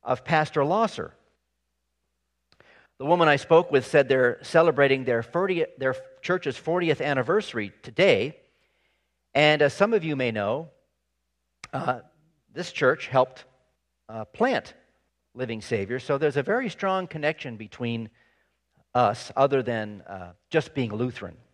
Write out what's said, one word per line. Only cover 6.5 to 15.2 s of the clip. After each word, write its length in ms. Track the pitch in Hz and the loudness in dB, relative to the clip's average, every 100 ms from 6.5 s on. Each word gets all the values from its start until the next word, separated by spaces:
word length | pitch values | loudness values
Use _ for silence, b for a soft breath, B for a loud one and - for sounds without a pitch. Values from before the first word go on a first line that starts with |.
| 123 | -8
fortieth 440 | - 175 170 147 | -4 -2 0 -2
anniversary 720 | 147 135 120 190 208 120 101 _ | 0 -2 0 -2 -2 -8 -8 _
today. 540 | - 120 190 117 123 - _ _ _ _ _ _ _ _ _ - | -16 0 4 4 0 -8 _ _ _ _ _ _ _ _ _ 2
And 260 | 151 151 | 4 4
as 120 | 143 | 2
some 200 | - 202 | 2 0
of 100 | 226 | 0
you 120 | 160 143 | -2 -2
may 160 | 127 | -2
know, 380 | 110 101 127 160 _ _ _ _ _ _ _ _ _ - | -2 -2 -4 -6 _ _ _ _ _ _ _ _ _ -12
uh, 280 | - - 127 - _ _ _ _ | -8 -4 -6 -8 _ _ _ _
this 200 | - 170 | -12 -10
church 340 | - 135 160 - | 0 2 2 0
helped, 400 | 135 131 - - _ _ _ _ _ _ | 2 2 -2 -20 _ _ _ _ _ _
uh, 160 | 110 107 | -14 -14
plant 480 | - 247 240 - - _ _ _ _ | -2 -2 0 -6 -20 _ _ _ _